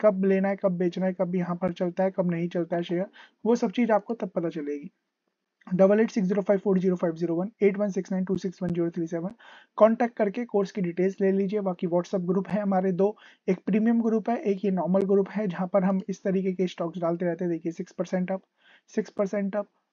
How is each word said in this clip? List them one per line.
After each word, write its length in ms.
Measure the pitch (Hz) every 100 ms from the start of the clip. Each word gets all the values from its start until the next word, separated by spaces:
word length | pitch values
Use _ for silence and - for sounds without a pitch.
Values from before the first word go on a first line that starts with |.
कब 240 | 214 190 196
लेना 240 | 190 196
है, 60 | 196
कब 220 | 196 175
बेचना 280 | 180 175 185
है, 80 |
कब 220 | 180 175 180
यहाँ 200 | 170 175
पर 160 | 185
चलता 320 | 175 180 170
है, 80 | 190
कब 200 | 190 180
नहीं 180 | 165 170
चलता 260 | 180 170 175
है 80 |
शेयर, 220 | 170 175 196 - - _ 208
वो 100 | 240
सब 160 | 233
चीज़ 200 | 185 233
आपको 220 | 208 -
तब 160 | 226 202
पता 200 | 185 170
चलेगी। 420 | 160 143 147 160 - _ _ _ _ _ _ -
डबल 260 | 185 190 208
एट 120 | 226
सिक्स 160 | - 185
ज़ीरो 140 | 202
फ़ाइव 180 | 190 202
फ़ोर 200 | 208 190
ज़ीरो 160 | 185 180
फ़ाइव 200 | 175 165
ज़ीरो 200 | 170 165
वन, 140 | 190 -
एट 160 | 202 196
वन 120 | 208
सिक्स 220 | 190 180
नाइन 120 | 185
टू 140 | 185 180
सिक्स 240 | 190 -
वन 60 | 180
ज़ीरो 200 | 170 170
थ्री 180 | 170 165
सेवन, 220 | 170 180 233 - - - -
कॉन्टैक्ट 400 | 214 226 240 -
करके 300 | 214 196 240
कोर्स 260 | 208 196
की 100 | -
डिटेल्स 400 | 175 170 185 196
ले 100 | 196
लीजिए। 280 | 196 196 208
बाकी 280 | 190 175 175
WhatsApp 340 | 175 175 196
ग्रुप 260 | 175 185 190
है 140 | 208
हमारे 300 | 208 190 190
दो, 260 | 175 196 214 - - -
एक 100 | 185 -
प्रीमियम 360 | 202 220 233
ग्रुप 280 | 233 220 214
है, 120 | 233
एक 240 | 208 196 202
ये 60 |
नॉर्मल 300 | 185 160 190
ग्रुप 280 | 196 202 196
है, 180 | 196 214
जहाँ 200 | 170 185
पर 160 | 202
हम 180 | 185 190 -
इस 140 | 185
तरीके 300 | 202 190 190
के 140 | 180 180
स्टॉक्स 320 | - 170 175
डालते 260 | 165 175 180
रहते 200 | 165 180
हैं। 60 |
देखिए, 200 | 165 165
सिक्स 200 | 165 190
परसेंट 400 | - 175 185 180
अप, 100 | 190 - _ _ - _
सिक्स 220 | - 196
परसेंट 460 | - 202 208 202 208
अप, 120 | 202 _ _